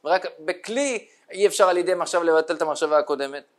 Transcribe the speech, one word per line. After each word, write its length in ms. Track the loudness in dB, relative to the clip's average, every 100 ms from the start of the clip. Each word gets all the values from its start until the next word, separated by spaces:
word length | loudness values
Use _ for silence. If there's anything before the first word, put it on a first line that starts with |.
ורק 220 | 2 0 0 -8
בכלי 680 | -8 -8 -4 -2 -2 -4 -10 _ _
אי 160 | 0 0
אפשר 220 | 4 2
על 80 | 4
ידי 160 | 0
מחשבה 300 | -2 -2 0
לבטל 320 | 2 2 2 -4
את 60 |
המחשבה 360 | -4 -2 2 2
הקודמת. 460 | 0 -4 -4 -8 _